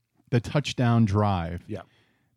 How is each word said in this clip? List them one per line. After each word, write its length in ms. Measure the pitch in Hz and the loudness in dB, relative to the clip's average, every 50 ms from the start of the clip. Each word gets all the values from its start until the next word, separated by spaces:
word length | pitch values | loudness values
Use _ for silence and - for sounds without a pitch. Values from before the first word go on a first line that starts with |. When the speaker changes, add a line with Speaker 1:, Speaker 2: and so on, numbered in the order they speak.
| _ _ _ _ _ _ | _ _ _ _ _ _
Speaker 1:
the 100 | - 120 | -2 -2
touchdown 640 | - - - 151 139 - - - 127 120 117 117 113 | -2 -2 -4 -4 -4 -4 -2 -2 0 2 4 4 4
drive. 600 | 98 95 107 104 101 98 90 82 82 87 87 - - | 4 4 2 2 2 0 -2 -4 -6 -8 -10 -10 -12
Speaker 2:
Yeah. 140 | 110 90 82 _ _ _ _ _ _ _ _ _ _ | -12 -12 -12 _ _ _ _ _ _ _ _ _ _